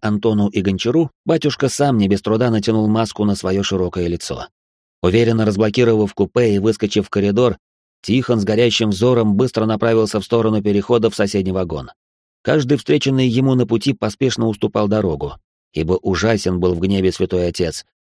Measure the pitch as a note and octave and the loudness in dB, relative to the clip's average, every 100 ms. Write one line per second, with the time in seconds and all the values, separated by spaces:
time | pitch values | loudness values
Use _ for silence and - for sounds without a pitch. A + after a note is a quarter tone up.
0 | G#2+ G#2 A2+ G#2 G2+ G#2 G2 F#2+ A#2 D#3 | -2 0 2 2 0 0 -2 -2 0 0
1 | D#3 _ - E3 D3 - C3+ - C#3 A2+ | 0 _ -2 0 0 0 -2 0 2 2
2 | G2 G2+ G#2 A2 B2 A2 A2+ A2 G#2+ A2 | 2 2 0 0 2 0 0 2 2 0
3 | A2 - G#2 G2 F#2 G2 G2 F#2+ F2+ F#2 | -2 -2 -2 0 -2 -2 0 -2 -2 -2
4 | E2+ E2+ - C2 - _ _ _ _ _ | -4 -4 -8 -10 -12 _ _ _ _ _
5 | F2+ A2+ A#2 A2+ G#2+ G2+ G#2+ A#2+ A#2 G#2+ | 2 2 2 2 0 0 0 2 2 2
6 | G2+ - G2 B2 A#2 G2+ G#2+ G#2+ G2+ G#2 | 0 -2 -2 0 2 2 0 0 -2 -2
7 | G2 G2+ G2+ G2+ B2 - _ _ _ _ | -2 -2 0 2 2 0 _ _ _ _
8 | - B2+ - A2+ G2 G#2+ A#2+ A2 G#2+ F#2 | -2 0 0 0 0 2 2 2 0 2
9 | B2 A#2+ G#2+ G2+ C3 A2+ A2 G#2+ A#2 A2+ | 2 2 2 2 0 0 -2 0 0 2
10 | G#2+ G#2+ - A#2 A2 G#2+ G#2 G2+ - A#2+ | 0 -2 -2 0 2 0 0 0 0 2
11 | A2 - G2+ G2+ F#2 F#2 F2+ D2 C2 - | 2 0 -2 -2 -2 -4 -4 -8 -12 -20
12 | _ _ _ _ - D3+ B2+ D3 - D3 | _ _ _ _ -2 0 0 0 0 0
13 | C#3 C3 B2+ A#2+ C3+ B2+ A2+ A2+ C#3 A#2 | 0 0 2 2 2 2 2 0 -2 -2
14 | G#2+ - C3 A#2+ A2+ G#2 G#2 A2 G#2 G#2+ | -4 -2 -2 0 -2 -2 -2 0 0 0
15 | F#2+ C#2+ C#2+ - _ _ _ D#2 D#2+ F#2 | 0 -2 -8 -12 _ _ _ -4 -2 -2
16 | G#2 F2 A2 G#2+ - F2+ F2+ E2+ F#2+ G2 | -2 0 0 0 -2 0 0 0 -2 0
17 | F#2 - F#2 F2+ F2 - E2 - - _ | 0 0 -2 -2 -2 -2 -4 -6 -14 _